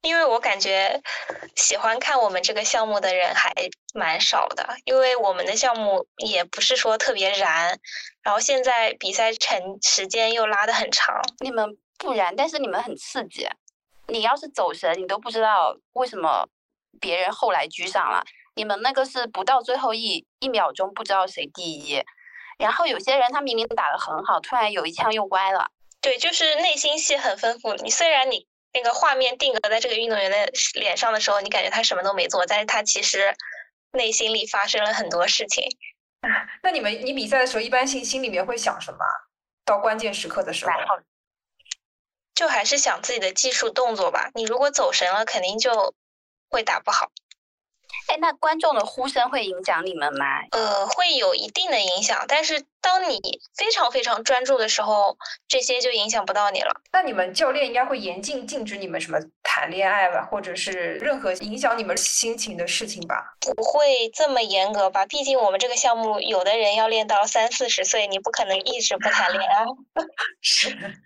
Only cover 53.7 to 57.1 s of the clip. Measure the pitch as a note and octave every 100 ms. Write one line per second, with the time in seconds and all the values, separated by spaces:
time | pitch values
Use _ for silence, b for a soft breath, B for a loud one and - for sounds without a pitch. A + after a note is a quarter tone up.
53.7 | G#4 F4 E4 A#3+ A3 A3+ B3+ B3+ C4 A3
54.7 | - G#3 G#3+ G3+ - B B _ C4+ B3+
55.7 | B3 B3+ A#3 G#3 A#3 G3 G3+ G3+ F#3+ -
56.7 | - _ F#4 F4+